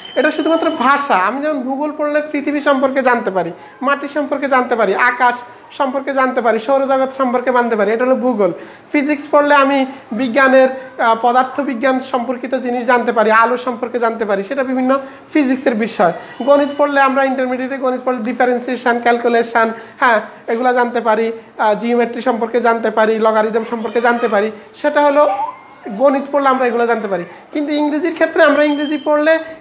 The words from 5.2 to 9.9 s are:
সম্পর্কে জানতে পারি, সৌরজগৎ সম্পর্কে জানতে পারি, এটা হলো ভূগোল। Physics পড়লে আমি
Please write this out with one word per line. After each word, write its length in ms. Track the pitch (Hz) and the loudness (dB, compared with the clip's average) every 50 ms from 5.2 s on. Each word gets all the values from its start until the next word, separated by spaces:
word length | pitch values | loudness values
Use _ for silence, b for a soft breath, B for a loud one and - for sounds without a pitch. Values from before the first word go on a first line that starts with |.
| 254 240 233 - - B B B B B | 2 2 0 -2 -8 B B B B B
সম্পর্কে 420 | - - 285 262 262 269 269 277 269 | -6 -4 -4 -2 -4 -4 -4 -4 -2
জানতে 280 | 269 262 254 247 247 | 0 0 0 0 0
পারি, 180 | 220 233 220 226 | 0 0 0 0
সৌরজগৎ 580 | - 277 277 269 269 262 269 262 262 262 262 | 0 0 0 2 2 2 0 0 0 -2 -2
সম্পর্কে 360 | 269 269 247 240 254 247 269 247 | -2 -2 0 -2 -2 0 0 2
জানতে 220 | 247 240 233 226 | 2 2 0 0
পারি, 160 | 214 196 202 | 0 0 0
এটা 140 | 226 226 254 | 0 0 0
হলো 100 | 254 262 | 0 0
ভূগোল। 380 | 220 233 254 233 208 196 175 160 B B B B B B - | 2 0 0 0 0 0 0 -2 B B B B B B -4
Physics 360 | - 294 269 294 302 285 - - | -2 0 0 0 -2 -4 -2 0
পড়লে 240 | - 294 294 294 294 | 2 2 4 4 4
আমি 300 | 277 269 277 285 269 262 262 | 4 4 4 2 0 0 -2